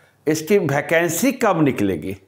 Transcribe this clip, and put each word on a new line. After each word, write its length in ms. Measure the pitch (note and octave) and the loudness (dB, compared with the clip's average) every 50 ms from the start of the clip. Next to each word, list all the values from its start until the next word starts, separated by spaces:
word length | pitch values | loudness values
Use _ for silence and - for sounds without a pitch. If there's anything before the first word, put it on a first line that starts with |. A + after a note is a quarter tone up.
| _ _ _ _ - D3 | _ _ _ _ -2 -2
इसकी 300 | D#3 D3 D#3 - G#3 G3+ | -2 -2 0 2 2 2
वैकेंसी 720 | F3+ C#3 C#3 D3 C#3+ - E3+ E3 F3 E3 E3 - A#3 C#4 | 2 2 0 0 0 0 0 0 2 0 0 0 0 0
कब 300 | C4+ - A#3 G#3 F3+ E3 | 0 0 0 0 2 2
निकलेगी? 560 | D#3 C3+ A2+ - G#2 G2 F#2 D#2 - F#2 F#2 - _ | 2 0 2 0 0 -2 -2 -2 -6 -8 -12 -12 _